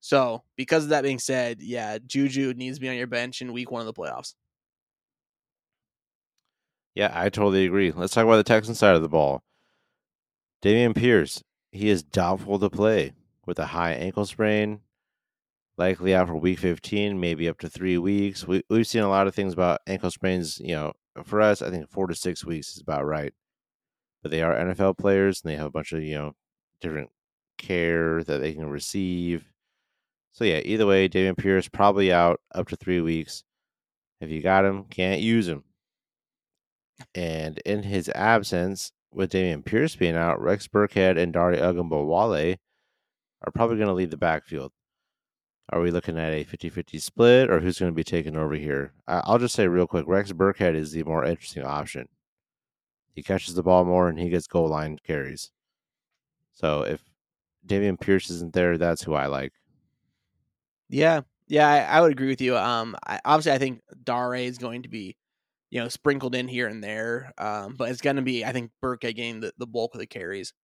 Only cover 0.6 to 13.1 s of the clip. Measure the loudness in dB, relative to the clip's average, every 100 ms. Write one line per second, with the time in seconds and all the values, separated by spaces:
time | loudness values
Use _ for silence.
0.6 | 0 0 2 0 0 -4 -2 -2 -2 -6
1.6 | -8 -8 -6 -8 -6 -2 0 0 -2 -4
2.6 | -8 -8 -8 -6 -4 -4 -4 -8 -10 -8
3.6 | -8 -8 -8 -10 -10 -10 -12 -18 _ _
4.6 | _ _ _ _ _ _ _ _ _ _
5.6 | _ _ _ _ _ _ _ _ _ _
6.6 | _ _ _ -2 -2 0 -2 2 2 4
7.6 | 2 2 0 0 -2 2 6 6 8 4
8.6 | 2 4 6 6 6 2 2 0 _ _
9.6 | _ _ _ _ _ _ _ _ _ _
10.6 | 2 4 4 4 6 6 4 -4 _ _
11.6 | _ -4 2 2 0 -2 0 -2 -2 0
12.6 | 0 2 2 4 0